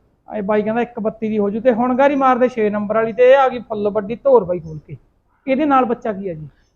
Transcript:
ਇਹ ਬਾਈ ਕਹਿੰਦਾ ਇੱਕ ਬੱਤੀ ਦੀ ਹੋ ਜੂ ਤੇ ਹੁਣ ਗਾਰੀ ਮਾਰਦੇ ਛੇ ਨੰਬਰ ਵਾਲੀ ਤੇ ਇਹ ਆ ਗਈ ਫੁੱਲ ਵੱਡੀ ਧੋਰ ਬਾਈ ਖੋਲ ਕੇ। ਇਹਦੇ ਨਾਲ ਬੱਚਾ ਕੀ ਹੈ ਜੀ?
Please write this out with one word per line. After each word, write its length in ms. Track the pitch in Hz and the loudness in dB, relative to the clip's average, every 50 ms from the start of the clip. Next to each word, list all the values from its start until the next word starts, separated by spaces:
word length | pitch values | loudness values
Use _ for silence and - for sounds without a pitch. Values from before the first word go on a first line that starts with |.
| _ _ _ _ _ - - | _ _ _ _ _ -12 -10
ਇਹ 60 | 220 | -8
ਬਾਈ 200 | 196 196 214 214 | -4 -2 -2 0
ਕਹਿੰਦਾ 200 | 202 214 220 240 | 0 -2 -2 -2
ਇੱਕ 180 | 233 233 - 233 | -4 -4 -6 -6
ਬੱਤੀ 280 | 202 220 220 - 226 214 | -6 -6 -6 -6 -8 -6
ਦੀ 100 | 220 214 | -4 -2
ਹੋ 120 | 202 202 | -2 -2
ਜੂ 100 | 202 226 | -4 -2
ਤੇ 120 | 214 254 | 0 0
ਹੁਣ 260 | 233 208 247 254 254 240 | 0 0 0 0 2 2
ਗਾਰੀ 160 | 277 285 294 | 2 2 2
ਮਾਰਦੇ 340 | 269 269 262 254 240 254 247 | 2 2 2 2 2 2 0
ਛੇ 220 | 247 233 214 208 | 0 -2 -2 -2
ਨੰਬਰ 240 | 208 214 208 196 214 | -2 -4 -4 -2 -2
ਵਾਲੀ 180 | 226 220 226 | -2 -2 -2
ਤੇ 180 | 214 240 247 254 | 0 4 6 6
ਇਹ 60 | 269 | 6
ਆ 120 | 277 269 254 | 6 4 2
ਗਈ 100 | 240 247 | 0 -4
ਫੁੱਲ 320 | 202 - 220 208 208 208 | -10 -8 -6 -4 -4 -2
ਵੱਡੀ 240 | 196 220 202 196 233 | -2 -2 -4 -4 -8
ਧੋਰ 300 | - - 277 262 226 185 | -2 2 4 4 4 4
ਬਾਈ 140 | 165 180 180 | 2 -4 -6
ਖੋਲ 200 | 151 160 156 147 - - | -6 -12 -14 -16 -16 -16
ਕੇ। 80 | 151 - _ _ _ _ _ _ _ _ _ 277 | -18 -20 _ _ _ _ _ _ _ _ _ -2
ਇਹਦੇ 160 | 262 254 311 | 0 0 2
ਨਾਲ 200 | 294 277 262 254 | 2 2 2 2
ਬੱਚਾ 280 | 220 240 240 - 226 | 2 -2 -4 -4 -6
ਕੀ 160 | 208 190 196 190 | -6 -6 -8 -8
ਹੈ 60 | 165 | -8
ਜੀ? 140 | 156 151 131 - _ _ _ _ | -10 -12 -16 -18 _ _ _ _